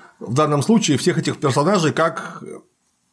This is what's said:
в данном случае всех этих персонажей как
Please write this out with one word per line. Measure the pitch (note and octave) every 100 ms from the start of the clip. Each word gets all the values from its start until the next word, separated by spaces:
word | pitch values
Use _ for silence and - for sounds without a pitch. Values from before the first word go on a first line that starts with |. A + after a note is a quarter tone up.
| - -
в | - B2+
данном | D3 C#3+
случае | C3+ A3+ - C3
всех | F3+ D#3+
этих | D3+ A#2
персонажей | C#3 C3+ D#3 G3+ D#3
как | C3 E3 - - - - - _ _ _ _ _